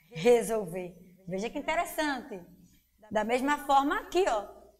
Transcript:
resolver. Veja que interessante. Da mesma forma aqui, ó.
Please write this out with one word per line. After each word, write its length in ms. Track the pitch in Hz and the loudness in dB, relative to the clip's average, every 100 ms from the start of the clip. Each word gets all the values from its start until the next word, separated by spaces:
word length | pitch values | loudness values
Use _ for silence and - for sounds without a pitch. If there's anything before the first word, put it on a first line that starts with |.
| _ | _
resolver. 840 | 190 190 233 202 220 185 180 180 - - _ 170 | 0 6 6 4 -2 -4 -8 -10 -12 -20 _ -8
Veja 220 | 190 226 | -6 -6
que 80 | 294 | -6
interessante. 840 | 277 320 339 - 302 262 - 196 175 - - _ _ _ - | -4 -2 -2 -2 -2 -2 -8 -14 -14 -20 -20 _ _ _ -4
Da 140 | 214 | -2
mesma 420 | 214 254 269 294 285 | 0 0 0 -2 4
forma 340 | 277 277 403 | 4 4 0
aqui, 240 | - 349 370 | 0 2 2
ó. 300 | 220 202 - - | 0 -4 -16 -20